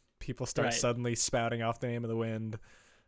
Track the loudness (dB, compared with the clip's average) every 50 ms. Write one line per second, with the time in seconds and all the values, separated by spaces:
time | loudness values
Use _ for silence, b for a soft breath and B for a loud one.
0 | _ _ _ -12 -8 -6 -4 -4 -4 -2 0 2 2 2 2 2 2 2 2 2
1 | 0 0 2 2 2 2 2 2 2 2 0 0 0 0 0 0 -2 -2 -2 -2
2 | -2 0 0 0 0 0 -2 -2 -4 -4 -6 -8 b b b b b b b b
3 | b